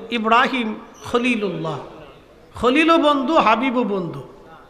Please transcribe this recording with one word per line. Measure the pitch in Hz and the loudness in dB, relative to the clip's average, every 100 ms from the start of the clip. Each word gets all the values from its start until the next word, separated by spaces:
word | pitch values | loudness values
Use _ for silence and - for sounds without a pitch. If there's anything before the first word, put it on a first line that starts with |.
| - | -6
ইব্রাহিম | 240 220 233 254 262 220 208 - - - | -4 2 4 4 0 -4 -8 -16 -20 -4
খলিলুল্লাহ। | 240 247 233 202 165 160 139 117 - - - - - - | -2 0 -2 -4 -6 -6 -8 -12 -18 -20 -20 -20 -20 -20
খলিলও | - 233 285 320 330 | -2 0 2 4 4
বন্ধু, | 294 285 262 320 | 4 0 2 2
হাবিবও | 214 226 262 247 | 4 2 0 -2
বন্ধু। | 214 202 165 139 127 - - - - | -2 -4 -6 -10 -16 -20 -20 -20 -20